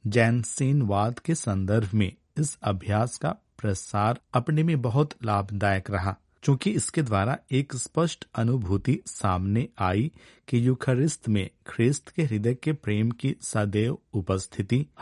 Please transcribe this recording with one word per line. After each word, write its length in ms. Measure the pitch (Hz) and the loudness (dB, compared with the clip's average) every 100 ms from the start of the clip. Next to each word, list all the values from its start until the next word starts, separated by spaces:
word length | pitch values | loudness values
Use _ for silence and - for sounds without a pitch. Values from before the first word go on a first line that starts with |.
| 110 | 0
जैन 360 | 117 113 120 | 4 4 2
सेनवाद 760 | - - 135 143 107 101 110 120 | -2 -2 0 2 2 2 0 -2
के 160 | - | -4
संदर्भ 560 | 165 107 98 95 110 101 | -4 -2 -2 2 2 2
में 180 | 107 95 - _ 147 | 0 0 -2 _ -4
इस 200 | 151 - | -4 -2
अभ्यास 560 | 107 95 104 107 127 - | -4 -2 -2 0 -2 -4
का 120 | 147 208 _ - | -6 -6 _ -6
प्रसार 640 | 104 95 - 104 110 123 _ | -4 -4 -4 0 0 -2 _
अपने 280 | 127 123 151 | -2 0 0
में 200 | 165 147 | 2 0
बहुत 280 | 117 131 151 - | 0 0 0 -2
लाभदायक 640 | 110 101 98 101 101 98 101 | -2 -2 -2 0 2 0 0
रहा, 260 | 95 95 - _ _ | -2 -2 -6 _ _
क्योंकि 280 | - 135 202 | 0 2 0
इसके 320 | 185 - 165 | -2 -2 -2
द्वारा 360 | 123 98 110 143 - | 0 2 2 -2 -2
एक 220 | 135 143 | -2 -2
स्पष्ट 520 | 127 - 160 170 - - | -6 -4 0 0 -4 -8
अनुभूति 640 | - 113 131 92 98 127 175 - | -2 0 0 0 0 0 -2 -4
सामने 600 | - 101 90 98 110 - - | -4 0 0 2 0 -2 -2
आई 340 | 92 101 151 - - - - | 0 2 0 -6 -20 -20 -2
कि 180 | 120 123 | 2 2
यूखरिस्त 640 | 123 131 127 156 - 117 | 2 0 2 0 -2 0
में 220 | 104 - - - | 0 0 -10 -8
ख्रिस्त 420 | - 117 143 - | 2 2 2 -4
के 140 | - | -2
हृदय 320 | 143 107 117 | -2 0 0
के 180 | 127 156 | 0 -2
प्रेम 380 | 147 104 104 113 | -4 -2 0 0
की 260 | 117 135 - | 0 -4 -4
सदैव 580 | - 110 104 104 117 - _ | -4 -2 0 0 0 -2 _
उपस्थिति 720 | 101 90 95 - - 98 123 147 - | -4 0 -2 -2 -6 -2 -2 -2 -2